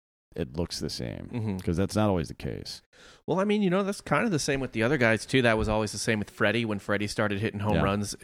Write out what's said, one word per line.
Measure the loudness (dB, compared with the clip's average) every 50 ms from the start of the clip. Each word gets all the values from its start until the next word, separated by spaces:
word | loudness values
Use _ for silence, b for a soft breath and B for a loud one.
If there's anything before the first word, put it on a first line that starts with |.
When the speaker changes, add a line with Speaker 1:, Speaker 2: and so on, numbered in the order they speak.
| _ _ _ _ _ _ -8
Speaker 1:
it | -8 -6 -6 -4
looks | -4 -4 -4 -4 -6
the | -6 -6
same | -6 -6 -6 -8 -8 -10 -10 -8 -8
Speaker 2:
Mm-hmm. | -6 -4 -4 -4
Speaker 1:
'cause | -4 -2 -2 0
that's | 0 0 0 0
not | 0 2 2
always | 2 0 -2 -4
the | -8
case. | -8 -8 -8 -8 -8 -10 -12 -14 -16 _ _ B B B B B B B
Speaker 2:
Well, | -2 0 0
I | 2
mean, | 2 2 2
you | 2 2
know, | 2 2 0
that's | 0 -4 -6
kind | -2 0 0 2 2
of | 2
the | 0 0
same | 0 0 -2 -2
with | -2 -4
the | 0 0 2
other | 2 4
guys, | 4 4 4 4 2 0
too. | 2 2 4
That | 4 6 4
was | 4 2 2
always | 2 2 0 -2
the | -4
same | -4 0 0 0 0
with | 0 -4
Freddie | -2 0 2 2 2 2 0
when | 0 -2 -4
Freddie | -2 -2 -2 0 0
started | -2 -2 -2 0 0 0 0
hitting | -2 -2 -2 -2
home | 0 2 2
Speaker 1:
Yeah. | 4 4
Speaker 2:
runs, | 2 2 0 -2 -4 -6 -8